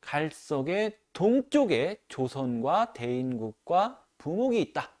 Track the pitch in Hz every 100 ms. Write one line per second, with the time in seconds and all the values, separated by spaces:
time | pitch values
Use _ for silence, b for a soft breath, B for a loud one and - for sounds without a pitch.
0 | - 147 156 - - 147 135 190 214 214
1 | _ - 190 262 262 294 254 123 151 214
2 | _ - 127 135 127 120 127 185 233 -
3 | 120 123 131 123 110 - - 175 220 262
4 | _ _ 151 180 254 233 151 147 - _